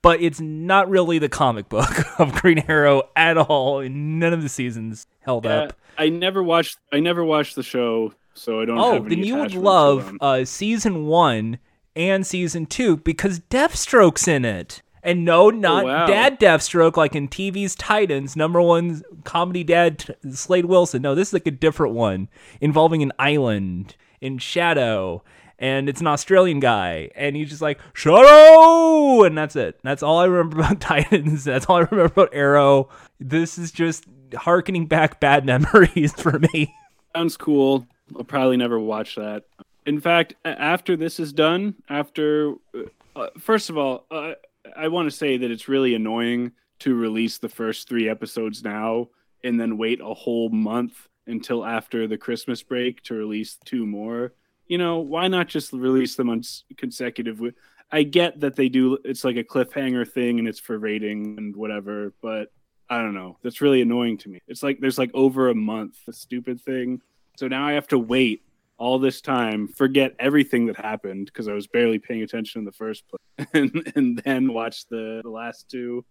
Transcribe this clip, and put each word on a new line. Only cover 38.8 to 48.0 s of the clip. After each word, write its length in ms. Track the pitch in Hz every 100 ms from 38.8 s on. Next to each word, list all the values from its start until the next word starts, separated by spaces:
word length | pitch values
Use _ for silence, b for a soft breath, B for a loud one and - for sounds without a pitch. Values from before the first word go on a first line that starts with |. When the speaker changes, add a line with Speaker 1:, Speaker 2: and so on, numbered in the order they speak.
| 110 107 110 -
Speaker 2:
that. 280 | 107 107 _ _ - _ -
In 140 | 147
fact, 340 | 170 170 165 -
a-, 40 | 165 -
after 360 | 147 175 - 170
this 220 | 160 -
is 120 | 156
done, 420 | 143 156 180 208 185 _
after, 640 | 147 143 - 151 151 147 127 _
uh, 80 | - - _ _ 135
uh, 100 | - -
first 320 | - 220 -
of 60 | 156
all, 280 | 139 127 _
uh, 220 | 160 151 - _ _ - -
I 120 | 156
wanna 220 | 175 156
say 260 | - 147 127
that 140 | 123
it's 180 | 113 -
really 260 | 135 131
annoying 580 | 117 110 117 117 120 120 _ _ _
to 140 | 143
release 440 | 123 113 110 117 -
the 100 | 113
first 400 | - 113 110 -
three 200 | 120